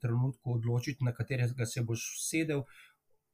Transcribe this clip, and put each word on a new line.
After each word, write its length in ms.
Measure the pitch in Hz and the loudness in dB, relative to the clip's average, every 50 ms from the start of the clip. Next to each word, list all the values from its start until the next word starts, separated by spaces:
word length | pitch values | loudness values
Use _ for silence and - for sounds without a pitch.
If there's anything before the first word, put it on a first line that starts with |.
trenutku 560 | - 117 117 120 127 135 135 - _ 120 120 113 | 0 0 2 4 2 2 0 -2 _ -2 0 0
odločiti, 480 | 113 117 120 120 123 - 127 - 127 | 2 2 0 0 0 -2 -2 0 0
na 80 | 123 117 | 0 0
katerega 500 | - 117 - 135 123 123 117 127 131 117 | 0 -2 -2 0 2 2 0 0 0 -4
se 180 | 117 - 127 117 | -2 -2 -2 -2
boš 260 | 110 113 113 - - - - | 0 -2 -2 -4 -6 -8 -6
usedel, 480 | - - - 160 160 156 151 143 127 - - - - - _ _ _ _ _ _ _ _ | -4 -2 0 0 0 2 0 0 -2 -4 -10 -20 -20 -20 _ _ _ _ _ _ _ _